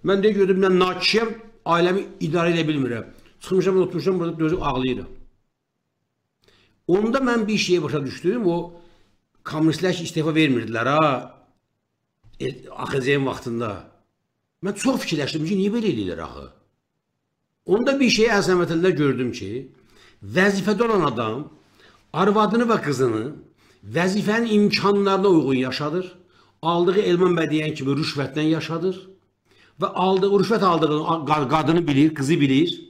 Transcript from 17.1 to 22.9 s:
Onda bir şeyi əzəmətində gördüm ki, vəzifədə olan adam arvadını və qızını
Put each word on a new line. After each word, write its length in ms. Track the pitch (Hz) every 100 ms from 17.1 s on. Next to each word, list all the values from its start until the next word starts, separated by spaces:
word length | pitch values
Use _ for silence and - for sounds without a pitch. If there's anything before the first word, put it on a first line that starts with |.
| _ _ _ _ _ -
Onda 280 | 202 269 269
bir 100 | 247
şeyi 200 | - 226 202
əzəmətində 520 | 170 180 160 165 185 147
gördüm 280 | 147 120 123
ki, 180 | - 98 120 139 _ _ _ _ _
vəzifədə 640 | 98 127 202 196 202 208 233
olan 200 | 208 147
adam 340 | 113 110 117 151 - _ _ _ _ _
arvadını 520 | 151 196 208 208 226 233
və 100 | 208
qızını 380 | 147